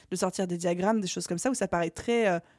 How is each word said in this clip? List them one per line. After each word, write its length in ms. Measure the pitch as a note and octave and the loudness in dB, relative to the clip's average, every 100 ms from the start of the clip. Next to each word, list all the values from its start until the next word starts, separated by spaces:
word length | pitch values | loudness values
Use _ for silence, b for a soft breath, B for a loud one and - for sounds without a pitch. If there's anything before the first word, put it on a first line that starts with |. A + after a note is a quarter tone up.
| B | B
de 60 | F3+ | -2
sortir 300 | F#3 F#3+ F#3 | -2 0 -2
des 120 | F3 | 0
diagrammes, 420 | F3 F3 F#3+ A3+ | 0 2 2 2
des 80 | F3+ | 0
choses 200 | F3+ - | -4 -4
comme 100 | F3 | -2
ça, 120 | B3+ | 0
où 40 | |
ça 140 | B3+ F#3+ | 0 0
paraît 220 | F3 E3+ | 0 -2
très, 380 | - - A#3 G#3+ | -4 0 2 4
euh, 120 | E3+ b | 2 b